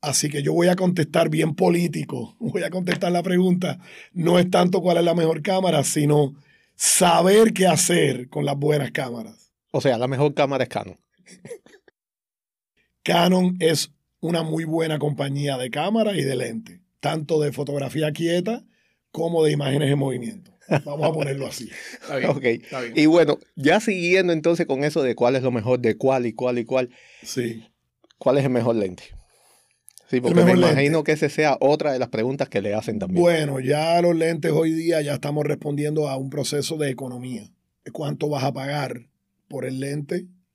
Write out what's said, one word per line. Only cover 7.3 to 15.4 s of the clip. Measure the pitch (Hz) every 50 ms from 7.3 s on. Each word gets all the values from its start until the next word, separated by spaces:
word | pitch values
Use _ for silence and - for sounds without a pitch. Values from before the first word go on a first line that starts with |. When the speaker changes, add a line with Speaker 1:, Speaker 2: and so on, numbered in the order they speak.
| 202 214 226 220
Speaker 1:
qué | - - 185
hacer | 180 160 - - - 175 170 160 143 127 123 123 131
con | - 151 143
las | 143 143
buenas | 143 139 151 151 147 139 117
cámaras. | 117 - 135 123 120 117 110 110 - _ _ _ _ _ _ _
Speaker 2:
O | - 139
sea, | - 139 123 110
la | 123
mejor | 127 135 123 147 151 143
cámara | - 147 139 139 131 127
es | 127
Canon. | - 104 104 98 - _ _ _ _ _ _ - - - _ - 480 - _ _ 403 381 _ _ _ _ _ _ _ _ _ _ _ _ _ _ _ _ _ _ _ _ _ _ _ _
Speaker 1:
Canon | _ - 180 170 175 175 185 185 185 180 180 180
es | 170 160 165 - - - _ _ _ _ _ _
una | - 160 170 165
muy | 160 160 156 160 165
buena | 156 160 165 160 165 156 151
compañía | 151 147 143 127 143 139 139 143